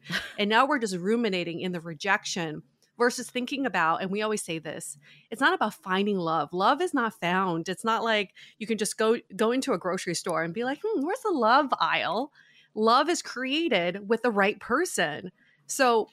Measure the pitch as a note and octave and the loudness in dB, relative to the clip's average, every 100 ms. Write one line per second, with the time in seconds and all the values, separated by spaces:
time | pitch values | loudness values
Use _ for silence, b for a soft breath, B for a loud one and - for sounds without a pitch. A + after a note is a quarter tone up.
0 | - F3 - - G#3 A3 C4+ D4 A3+ F#3 | -8 -8 -6 -4 2 4 4 2 -2 -2
1 | F3+ A#3 A3+ F#3 E3+ E3 F#3 F3+ E3 D#3+ | 0 0 0 -2 -2 -4 -6 -6 -8 -6
2 | G3 G3+ - - E3 D#3 - _ _ - | 0 0 0 -4 -4 -6 -12 _ _ 0
3 | A#3+ B3 B3 B3 A#3+ C#4 C4+ F#3 D#3+ E3 | 0 0 -4 -6 -4 -2 -2 2 2 2
4 | F#3+ G3+ G#3+ G#3+ - E3 D#3 C#3+ - - | -2 -2 -2 -2 -4 -8 -8 -10 -12 -16
5 | b b b A3 C#4 F#4 A3 - G3+ F#3 | b b b 0 2 2 0 -4 -2 0
6 | G3+ G3 E3 D#3+ C#3+ F3+ G3+ C#4 F4+ C#4+ | 2 0 2 0 0 2 2 2 2 0
7 | A#3 - E3+ F#3 F#3+ E3 E3 F3+ A3 A3+ | -2 -2 0 0 0 -2 -4 -4 -2 0
8 | A3+ G#3+ G3 B B B A3 A3 G3+ - | 2 0 -2 B B B -4 -2 -2 2
9 | A3 A3+ - F#3+ A3 B3+ C4 F#3+ F#3 F3+ | 2 2 -2 0 2 2 0 -2 -2 -4
10 | - E3+ - D#3+ E3 E3+ A#3+ D4 G#4+ G#4+ | -4 -6 -4 -2 -2 -4 -4 -4 -2 -2
11 | C#4 G#4 A4 D#4+ A3 B3+ C#4+ - E3 D#3 | -2 -2 -2 2 4 6 4 0 0 0
12 | A#2+ F#3 C#4 b b b b - A3 A#3+ | 0 -2 -4 b b b b 0 4 4
13 | D4+ F4 - - B3+ C#4+ E4 G#3+ E3+ F3+ | 4 0 -4 -8 -4 -2 0 2 0 -2
14 | G3+ A3 B3 G3+ G3 - - B3 F#4 - | -2 0 2 2 2 0 -2 -2 -2 -2
15 | E3 D3 F3+ - _ _ - - C4 A3+ | -2 -4 -10 -14 _ _ -8 0 2 4
16 | - | 0